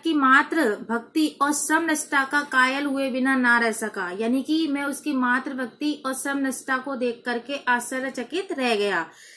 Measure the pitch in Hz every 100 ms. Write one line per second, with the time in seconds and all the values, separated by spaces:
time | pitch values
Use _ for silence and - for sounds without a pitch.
0 | 330 302 262 269 294 330 240 - 208 233
1 | - 311 302 - 285 294 - 320 330 302
2 | - 277 269 294 285 254 254 277 285 269
3 | 269 254 262 262 247 240 233 214 214 202
4 | 180 190 226 262 277 320 320 285 277 277
5 | 302 262 247 254 285 254 240 - 302 285
6 | 262 254 277 277 269 - - 254 262 262
7 | 247 233 247 233 233 277 247 240 240 262
8 | 262 254 233 349 392 302 247 208 202 175
9 | 165 - -